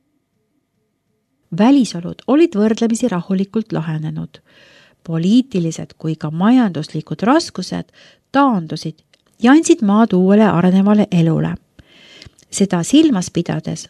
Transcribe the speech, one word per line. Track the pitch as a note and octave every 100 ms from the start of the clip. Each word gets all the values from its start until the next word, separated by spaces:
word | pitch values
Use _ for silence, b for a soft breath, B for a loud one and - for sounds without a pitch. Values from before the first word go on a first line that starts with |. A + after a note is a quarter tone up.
| _ _ _ _ _ _ _ _ _ _ _ _ _ _ _ E3+
Välisolud | A#3 C#4+ G#3+ F3 F3 E3 -
olid | C#4+ E4+ G3+
võrdlemisi | A3 A3 A3+ A3+ B3
rahulikult | F3+ E3+ F#3+ G3 A3+ -
lahenenud. | D#3+ D#3+ D#3 D#3 D#3 E3 - b b b b b b
Poliitilised | - E3 F3+ B3 B3 F#3+ E3 D#3 D#3+ -
kui | D#3+ D#3
ka | D3+
majanduslikud | D#3+ G3+ B3+ G#3+ D3+ D#3+ D#3 - D#3
raskused | G#3+ D#4 - - F#3 F3 - b b b _
taandusid | F3+ C#4 G3+ D#3+ D#3 D#3+ - _ _ _ -
ja | A#3+
andsid | D4+ E4 E4+ G3+
maad | G#3 A#3
uuele | F#3 F#3 G#3 G#3+
arenevale | E3 F3+ F#3+ G3 G#3 G3+
elule. | F3+ E3 D3+ D#3 F3 _ _ b b b b b b _
Seda | - G3 F3
silmas | E3 C#4+ D#4+ G3 F3+
pidades | - F3 D#3 - E3